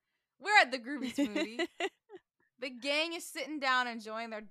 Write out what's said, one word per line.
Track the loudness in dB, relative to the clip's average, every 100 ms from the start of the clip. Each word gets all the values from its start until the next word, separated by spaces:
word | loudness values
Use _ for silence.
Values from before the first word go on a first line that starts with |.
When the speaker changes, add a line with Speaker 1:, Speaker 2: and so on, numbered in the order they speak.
| _ _ _ _
Speaker 1:
We're | 4 6
at | 6
the | 4
Groovy | -4 -4 -2
Smoothie. | 0 0 2 -2 -2 -4 -2
Speaker 2:
<laughs> | -6 -6 _ -20 -20 _ _ _
Speaker 1:
The | -8
gang | -4 0 2 0
is | -2 -6
sitting | -8 -6 -2
down | 2 2 2
enjoying | -2 -8 -8 -8
their | -8 -8